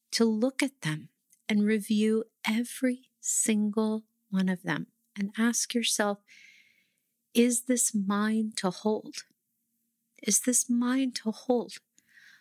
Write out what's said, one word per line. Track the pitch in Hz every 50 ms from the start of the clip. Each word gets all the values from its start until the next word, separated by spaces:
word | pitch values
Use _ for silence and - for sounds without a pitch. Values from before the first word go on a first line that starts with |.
| _ _
to | - - 233
look | 226 220 214 226 269 262 - 294
at | 269 - _
them | - 160 156 156 - - _ _ _ _ _ _ _
and | - 214 208 208
review | 208 220 214 196 - 220 208 214 220 220 220 220 - _ _ -
every | 226 220 226 247 240 - - 262 254 247 254 - _ _ _
single | - - - - - - 220 208 208 208 208 220 220 214 220 220 220 _ _ _ _ _
one | 196 190 190 185
of | 185 180 -
them | 175 151 156 - - _ _ _ _ -
and | 202 202 202 -
ask | 214 226 240 233 - - - -
yourself, | 240 226 - - - 208 208 202 - _ _ - - - - - - _ _ _ _ _ _ _ _ _ _ _ _ _ _ -
"Is | 233 240 247 240 226 -
this | - 254 240 - - -
mine | 208 190 190 208 202 208 214 220 220 220 214 220
to | - - 185
hold? | 180 - - 214 214 - - 302 - - - _ _ _ _ _ _ _ _ _ _ _ _ _ _ _ _ _ _ _ -
Is | - - -
this | - 254 247 - - -
mine | 240 240 247 247 254 269 269 254 240 - -
to | 220
hold?" | 208 - - - 247 240 202 - - - _ _ _ _ _ _ _ - - - - -